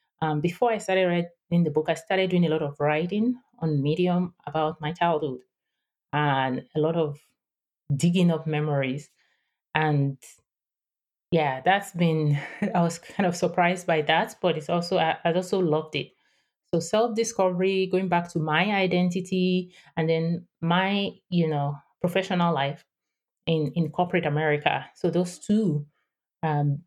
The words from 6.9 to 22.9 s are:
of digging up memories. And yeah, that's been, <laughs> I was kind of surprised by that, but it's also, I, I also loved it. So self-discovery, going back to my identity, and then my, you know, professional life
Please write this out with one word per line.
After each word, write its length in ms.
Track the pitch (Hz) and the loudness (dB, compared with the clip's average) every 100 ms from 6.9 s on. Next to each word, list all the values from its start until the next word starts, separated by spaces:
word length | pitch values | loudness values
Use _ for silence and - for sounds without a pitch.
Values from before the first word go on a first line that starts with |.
| 170 | 0
of 220 | 156 143 _ _ _ _ _ _ - 139 | -2 -6 _ _ _ _ _ _ -6 0
digging 360 | 170 175 175 | 2 4 2
up 140 | 160 156 | 2 -2
memories. 640 | 151 151 143 131 139 - _ _ _ _ _ _ | -2 0 0 -2 -4 -10 _ _ _ _ _ _
And 440 | - 156 147 139 139 - - _ _ _ _ _ _ _ _ _ | 0 2 2 0 -2 -14 -20 _ _ _ _ _ _ _ _ _
yeah, 300 | 165 147 131 | 0 0 0
that's 300 | 147 196 202 | 2 2 0
been, 460 | 170 170 160 151 143 - - | 0 2 2 2 0 -2 -6
<laughs> 140 | 202 180 | -2 0
I 60 | |
was 180 | 170 170 | 0 -2
kind 280 | - - 190 | -8 -2 -2
of 80 | 175 | 0
surprised 520 | 175 175 175 180 - | -2 2 2 0 0
by 140 | 160 | 0
that, 320 | 151 165 - - | 2 2 0 -2
but 160 | 180 156 | -2 -2
it's 120 | 147 | -2
also, 280 | 175 175 180 | -4 0 0
I, 200 | 160 - | 0 0
I 100 | - | 0
also 260 | 170 180 196 | 0 0 0
loved 360 | 175 151 156 143 | 2 0 -2 -6
it. 160 | - _ _ _ _ _ _ | -8 _ _ _ _ _ _
So 80 | 165 | -4
self-discovery, 1080 | 170 214 233 214 220 - 185 180 190 190 185 | 0 0 0 0 -2 0 0 2 0 0 0
going 180 | 185 190 | 0 0
back 200 | 175 175 | 0 0
to 60 | 170 | -4
my 260 | 156 151 196 | 0 0 2
identity, 1080 | 202 185 180 180 180 180 185 180 185 180 - - - | 2 2 2 0 -2 -2 0 2 0 -2 -12 -10 -4
and 140 | 160 | 0
then 380 | 165 165 170 - _ | 0 0 -4 -8 _
my, 500 | 165 175 190 202 196 185 _ | 0 0 2 0 -2 -6 _
you 180 | 175 160 | 0 0
know, 300 | 147 143 143 - _ | 0 -4 -6 -14 _
professional 520 | 175 190 190 180 170 | -2 -2 -2 0 2
life 300 | 151 139 165 _ | 0 -2 -6 _